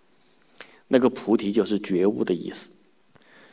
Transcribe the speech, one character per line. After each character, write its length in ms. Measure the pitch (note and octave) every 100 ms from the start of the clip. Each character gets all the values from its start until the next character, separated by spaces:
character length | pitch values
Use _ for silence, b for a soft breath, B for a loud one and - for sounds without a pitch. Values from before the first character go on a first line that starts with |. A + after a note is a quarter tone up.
| _ _ _ _ b b b b b
那 100 | C3
个 120 | B2
菩 260 | B2+ - A2+
提 160 | G3
就 140 | G2+ C#3
是 120 | G3+
觉 280 | - F2+ G2
悟 180 | A#2+
的 100 | A2
意 160 | F2 -
思。 200 | - - - _ _ _ - b b b